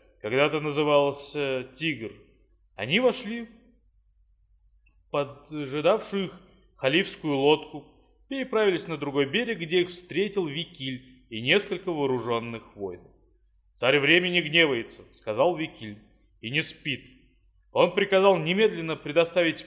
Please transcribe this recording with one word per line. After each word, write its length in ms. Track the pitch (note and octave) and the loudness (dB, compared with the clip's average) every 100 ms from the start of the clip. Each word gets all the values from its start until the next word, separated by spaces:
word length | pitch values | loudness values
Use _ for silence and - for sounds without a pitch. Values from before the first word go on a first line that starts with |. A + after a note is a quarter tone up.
| _ _ | _ _
когда-то 380 | G#2+ B2+ D3 D3+ | -2 2 2 0
называлась, 760 | D3+ C#3+ D3 D3 C#3+ C3+ - D3+ | -2 0 4 4 4 0 -6 -6
э, 280 | C#3 C3 A#2+ | -4 -4 -6
Тигр. 380 | - D#3+ B2+ G#2+ - _ _ _ _ _ | -6 -6 -6 -10 -14 _ _ _ _ _
Они 260 | - A2 F#3+ | -10 -2 2
вошли 440 | B3+ - G3+ A#3 | 2 0 -6 -10
в 1700 | A3+ - _ _ _ _ _ _ _ _ _ _ _ _ _ _ _ | -12 -18 _ _ _ _ _ _ _ _ _ _ _ _ _ _ _
поджидавшую 1160 | D3 C#3 - - D3+ C#3 C#3+ D3+ G#3+ - G3 F3+ | -4 -4 -8 -14 -10 -6 0 2 2 0 -4 -4
их 120 | - - _ _ _ | -8 -20 _ _ _
халифскую 600 | C3+ D#3+ F#3+ - D#3 C#3 | 0 2 0 -4 -2 2
лодку, 480 | C#3 D3+ - D3 - _ _ _ _ | 4 4 2 -16 -18 _ _ _ _
переправились 580 | C4+ C4 A3 G#3 E3+ E3+ | -8 -2 2 2 2 -2
на 80 | D#3 | -6
другой 300 | C#3+ C#3 C3+ | -4 0 0
берег, 320 | F#3 A#3 G3+ | 0 -2 -4
где 240 | E3 F3+ | -2 0
их 80 | F3 | 0
встретил 560 | - - F3 G#3 G3+ E3 | -4 -6 -2 -2 -2 -4
Викиль 800 | C#3+ E3+ - C3 B2 - - _ | -6 -10 -10 -10 -10 -14 -20 _
и 140 | A2 | -6
несколько 500 | B2 F#3+ - F3 F#3 | 2 2 2 -6 -4
вооружённых 840 | D#3+ C#3 B2+ A2+ A#2 A#2 A#2 - G#2 | -2 0 0 0 -2 -2 -10 -14 -12
воинов. 340 | G2 F2 - _ _ _ _ _ _ | -10 -10 -16 _ _ _ _ _ _
«Царь 240 | - A#2+ C#3+ | -2 2 2
времени 420 | C#3 E3+ F3+ F3 | 4 4 4 -2
гневается», — 640 | D3+ D#3+ D#3+ A#2+ G#2+ - G2 | 0 2 4 2 -4 -14 -20
сказал 420 | - - A2 E3 | -14 -6 0 2
Викиль, — 440 | E3 D#3 - G#2+ G#2 - _ _ _ | 0 -6 -10 -14 -14 -20 _ _ _
«и 80 | A2 | -6
не 140 | C#3+ | -4
спит. 420 | D#3+ - D#3 B2+ - _ _ _ _ _ _ | -4 -6 -8 -10 -10 _ _ _ _ _ _
Он 220 | - F3+ | 2 2
приказал 440 | F#3+ G3+ F#3+ G3 F3+ | 2 2 4 6 4
немедленно 580 | D#3 F#3 A3 E3+ D#3+ D3+ | 2 2 2 0 -6 -6
предоставить 680 | D3 D3+ E3+ F3+ E3 D3+ | 0 2 2 2 0 0